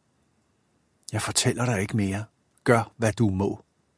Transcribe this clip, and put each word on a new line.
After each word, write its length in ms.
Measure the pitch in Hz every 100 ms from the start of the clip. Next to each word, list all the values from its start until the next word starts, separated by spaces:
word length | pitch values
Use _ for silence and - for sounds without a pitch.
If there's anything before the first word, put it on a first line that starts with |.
| _ _ _ _ _ _ _ _ _ _ -
"Jeg 100 | 107
fortæller 440 | - - 123 113 123
dig 160 | 101
ikke 160 | 107 113
mere. 280 | 98 98 110 _ _ _
Gør, 280 | - 117 104 -
hvad 160 | 110
du 160 | - 110
må." 340 | 95 101 - _ _ _